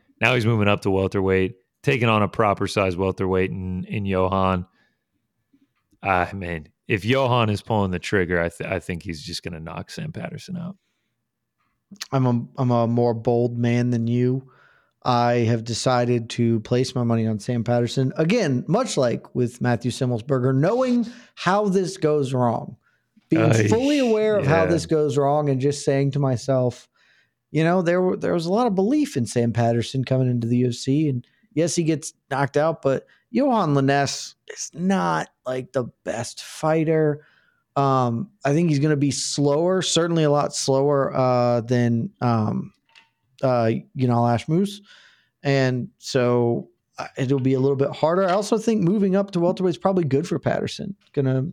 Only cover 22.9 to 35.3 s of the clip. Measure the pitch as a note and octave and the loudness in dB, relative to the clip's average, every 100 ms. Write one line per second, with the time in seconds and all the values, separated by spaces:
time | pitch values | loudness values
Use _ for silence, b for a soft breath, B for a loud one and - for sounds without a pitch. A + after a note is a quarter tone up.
22.9 | _ _ _ - A2 A2+ A2+ G#2+ A3 C#4 | _ _ _ -2 2 4 4 4 2 2
23.9 | D4 B3 A3 G#3+ G#3 C#3 E3 F#3 E3+ - | 2 2 2 2 2 2 2 2 0 0
24.9 | D#3 D3+ C3+ C#3+ D3 D3 C3 C#3 C#3+ - | 0 2 2 2 2 2 0 0 -2 0
25.9 | C#3 C#3 C#3+ C3+ A#2+ - C3 B2 - - | 0 0 0 0 0 0 0 0 -2 -12
26.9 | b b b b b _ D3+ D#3+ F3+ E3+ | b b b b b _ -2 2 2 2
27.9 | F3+ F#3 G3 - F3 E3 G3+ B3 F#3+ G3 | 2 2 0 -2 -2 0 0 0 0 0
28.9 | D4+ D4 C3 A#2 B2 A#2 A2 A#2 A#2+ A2+ | 0 0 -2 -2 0 0 2 2 0 -2
29.9 | C3+ B2 C3 B2+ B2 A#2 B2 B2 A#2+ - | -4 -2 0 0 0 0 0 0 -2 -2
30.9 | C#3 D#3 B2+ - b b D3 E3 - D#3 | 0 0 -2 -8 b b -2 -2 0 0
31.9 | D#3 - - - C3+ C#3 C#3+ D#3+ D#3 C#3 | -2 -4 -16 -8 -4 0 0 0 0 -2
32.9 | C3 - b b A3+ C#4 A3+ E3+ C#3 C3+ | -2 -4 b b 0 2 2 2 2 4
33.9 | C#3 C#3 - - - - - - - F#3 | 2 0 -4 -12 -18 -20 -14 -14 -6 0
34.9 | G3 F3 D#3+ - | 0 0 -2 -4